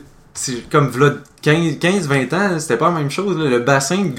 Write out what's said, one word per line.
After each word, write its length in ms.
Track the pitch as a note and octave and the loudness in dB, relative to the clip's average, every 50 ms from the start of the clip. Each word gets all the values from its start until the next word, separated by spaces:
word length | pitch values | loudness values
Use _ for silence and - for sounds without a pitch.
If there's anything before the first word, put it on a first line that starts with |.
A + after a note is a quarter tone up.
| - - - - - - - | -10 -20 -20 -20 -20 -18 -12
c'est 340 | - - - B2 A#2+ A2 - | -10 -8 -8 -8 -8 -6 0
comme, 180 | - D3+ C#3+ C3 | 2 2 2 2
v'là 260 | A2+ B2+ C#3+ C#3+ B2+ - - - _ _ - | 2 2 2 2 2 0 -6 -18 _ _ 0
quinze, 360 | D3+ D3+ E3 E3+ D#3+ C3+ - | 2 2 2 2 0 -2 0
quinze, 280 | - F3 G3 G3+ E3 C#3 | 0 0 0 0 0 0
vingt 240 | C#3 C#3 B2+ B2 E3 | 0 0 0 0 -2
ans, 260 | F3+ G3+ G3 F3 D#3 | -2 0 0 -2 -4
c'était 180 | D3+ - A#2+ A2+ | -2 -2 0 0
pas 120 | D3+ F3 | 2 0
la 80 | F3 D#3+ | 0 0
même 120 | D3 C#3 | -2 -4
chose, 260 | - - G3 G3+ F3 D#3 | -4 -4 -4 -2 -2 -2
là. 100 | D#3 C3+ | 0 0
Le 100 | B2 A#2+ | 0 2
bassin 380 | A#2+ C3 C#3 C#3 C#3+ - F3 G3 G3+ | 2 2 2 2 2 0 -2 -2 -2
de 40 | E3 B2 | -2 -2